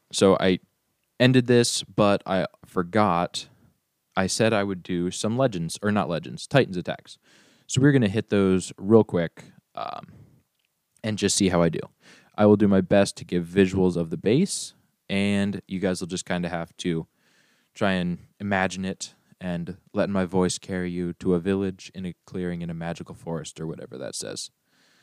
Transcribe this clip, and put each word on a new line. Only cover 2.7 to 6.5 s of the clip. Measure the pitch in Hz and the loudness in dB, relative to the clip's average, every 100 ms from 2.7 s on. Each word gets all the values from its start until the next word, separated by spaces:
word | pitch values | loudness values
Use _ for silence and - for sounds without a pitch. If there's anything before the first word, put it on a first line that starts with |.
| 95 87 107 104 85 87 - - _ _ _ _ _ _ | -6 -2 2 2 2 -2 -6 -14 _ _ _ _ _ _
I | - 95 | -2 -2
said | - 113 | 2 2
I | 107 | 2
would | 101 92 | -2 -6
do | 85 90 90 | -4 -2 -2
some | - 110 120 | -4 -4 0
Legends, | 135 92 82 - | 0 -2 -6 -4
or | 104 | -2
not | 104 82 | -2 -2
Legends, | 80 - 80 | -4 -6 -14
Titans | - | 0